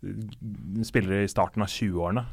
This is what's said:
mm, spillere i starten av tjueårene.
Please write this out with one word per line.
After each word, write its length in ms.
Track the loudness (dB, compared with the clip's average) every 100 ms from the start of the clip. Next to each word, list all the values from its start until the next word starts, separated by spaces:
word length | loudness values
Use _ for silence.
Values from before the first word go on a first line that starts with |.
mm, 800 | -10 -8 -8 -8 -10 -8 -4 -2
spillere 380 | 2 2 4 2
i 20 | 2
starten 360 | 2 2 2
av 60 | -2
tjueårene. 580 | 0 0 0 0 0 -2